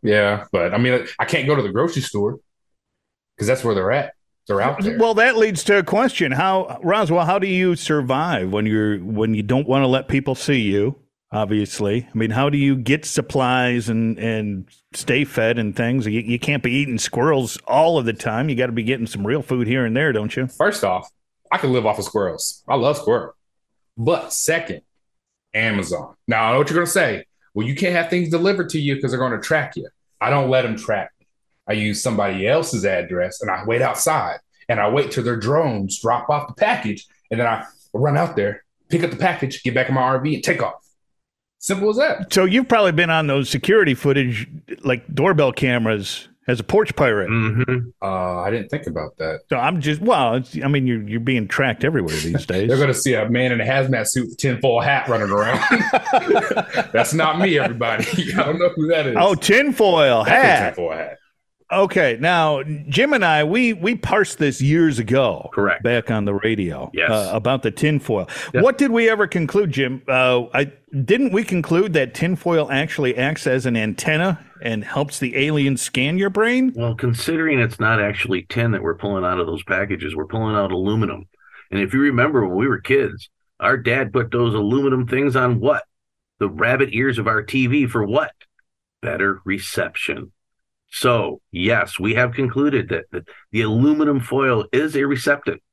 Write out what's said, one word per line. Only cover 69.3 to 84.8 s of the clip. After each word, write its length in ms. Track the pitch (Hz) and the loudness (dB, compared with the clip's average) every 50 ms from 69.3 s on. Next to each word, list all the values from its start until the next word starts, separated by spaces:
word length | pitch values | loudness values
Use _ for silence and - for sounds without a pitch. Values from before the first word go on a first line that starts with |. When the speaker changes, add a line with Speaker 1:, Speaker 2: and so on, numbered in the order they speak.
| - 185 165 147 - 202 208 180 127 | 0 -2 -2 0 2 2 2 2 0
Speaker 2:
Jim? 280 | 135 139 127 131 135 - | -2 -2 -2 -2 -6 -4
Uh, 380 | - 131 127 127 127 127 123 120 117 - | 0 2 4 4 4 4 2 0 0 -2
I, 160 | 131 143 143 - _ _ _ - 139 131 | -2 -2 -2 -4 _ _ _ -4 -4 2
didn't 280 | 110 190 247 277 254 175 | 2 2 2 2 2 2
we 100 | 196 233 | 0 0
conclude 500 | - 185 180 156 - 165 170 196 214 165 | 0 -2 -2 0 2 2 2 2 2 2
that 200 | 156 135 120 - | 0 0 0 -2
tinfoil 560 | - 160 170 185 165 - 175 170 160 151 123 | -4 -2 -2 -2 -2 0 0 2 2 0 0
actually 460 | 139 135 151 156 - - 147 127 123 | 0 -2 -2 -2 -2 -2 0 0 0
acts 320 | 117 127 139 156 - - 147 | 0 0 -2 -2 -2 -2 0
as 180 | 127 131 117 | 0 0 0
an 100 | 131 120 | 0 0
antenna 600 | 113 107 110 95 - - - 156 156 170 190 180 - - - - - - | 0 -2 -2 -4 -4 -2 -2 0 0 0 0 -2 -4 -6 -20 -20 -10 -6
and 220 | 120 113 107 104 | -6 -6 -6 -6
helps 340 | - - 143 147 143 - - | -6 -4 -4 -4 -4 -4 -6
the 180 | 139 123 117 | -6 -4 0
aliens 460 | 131 135 147 156 147 139 139 135 120 - | 0 0 2 2 2 2 2 0 0 -4
scan 360 | - _ 127 127 143 160 185 | -4 _ -2 0 0 0 0
your 120 | 196 202 | 0 0
brain? 420 | 190 208 220 233 247 254 262 262 247 | 0 0 2 2 2 2 0 0 0
Speaker 3:
Well, 180 | 117 117 117 113 | -2 -2 -2 -2
considering 640 | - - 123 117 117 - - 165 160 160 160 147 131 | -2 -2 -2 -2 -2 -2 -2 -2 0 0 0 2 2
it's 220 | 117 113 117 - | 0 0 -2 -2
not 200 | 110 107 113 110 | 0 0 2 2
actually 420 | 101 104 101 90 98 104 95 92 85 _ | 0 0 -2 -4 -4 -2 -2 -4 -4 _
tin 220 | - 117 117 117 | -4 -2 0 0
that 120 | 107 92 - | 0 -2 -2
we're 120 | 82 80 | -4 -4
pulling 280 | - - 101 101 95 90 | -2 -4 -4 -2 -2 -2
out 160 | 90 90 90 | -2 0 -2
of 80 | 87 80 | -2 -2
those 160 | 82 82 - | -4 -8 -4
packages, 500 | - 95 92 101 101 98 82 80 76 76 | -4 -2 -2 -2 -2 -4 -6 -6 -8 -6
we're 120 | 78 76 | -6 -8
pulling 280 | - - 110 110 107 107 | -6 -4 -4 -2 -2 0
out 160 | 104 101 95 | 0 0 0
aluminum. 540 | 92 90 92 101 107 113 110 92 76 - 92 _ _ _ _ - - - - _ - | -2 -2 0 0 0 0 0 -2 -4 -8 -14 _ _ _ _ -20 -20 -20 -16 _ -2
And 80 | 98 | -2
if 120 | 101 92 123 | -2 0 0
you 60 | 135 | 2
remember 480 | 139 143 135 117 123 151 151 127 107 | 2 2 2 2 2 2 2 2 0
when 100 | 92 90 | 2 0
we 120 | 95 117 139 | 0 0 0
were 120 | 120 95 | 0 -2
kids, 480 | - - 131 139 131 98 - 92 - - _ _ _ _ _ _ | 0 0 2 2 2 0 -4 -8 -18 -20 _ _ _ _ _ _
our 180 | - 101 131 | 0 0 0
dad 360 | 131 120 117 120 131 135 120 98 | 0 0 0 0 0 -2 -2 0
put 180 | 131 117 120 | -2 -2 0
those 240 | 123 123 120 120 107 | 0 0 0 2 2
aluminum 540 | 110 104 101 120 139 | 0 0 2 0 2